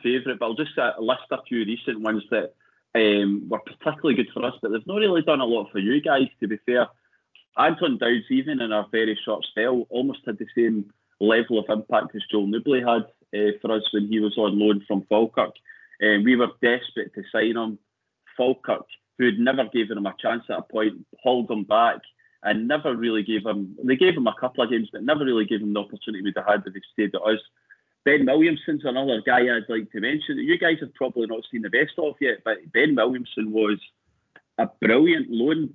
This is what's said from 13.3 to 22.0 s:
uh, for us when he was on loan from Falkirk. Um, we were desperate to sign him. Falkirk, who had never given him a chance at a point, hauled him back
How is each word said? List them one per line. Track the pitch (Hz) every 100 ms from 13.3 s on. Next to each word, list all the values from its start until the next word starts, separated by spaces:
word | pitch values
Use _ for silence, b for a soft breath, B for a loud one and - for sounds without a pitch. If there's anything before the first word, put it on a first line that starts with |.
| 104
uh, | 104 104
for | 113
us | 107 -
when | 107 104
he | 110
was | 107 113
on | 104 101
loan | 104 101 -
from | 98
Falkirk. | - 107 113 - 98 - B B B -
Um, | 104 101
we | 113
were | 123 117 -
desperate | 123 120 - 113 -
to | 107 95
sign | 113 110 117
him. | 113 104 _ _ _ _ _ -
Falkirk, | 127 127 - 104 - - _ -
who | 123
had | 107
never | 123 135 110
given | 117 107 107
him | 101
a | 92
chance | 117 117 -
at | 90
a |
point, | - 110 110 95 - -
hauled | 127 123 113
him | 110
back | 101 110 117 -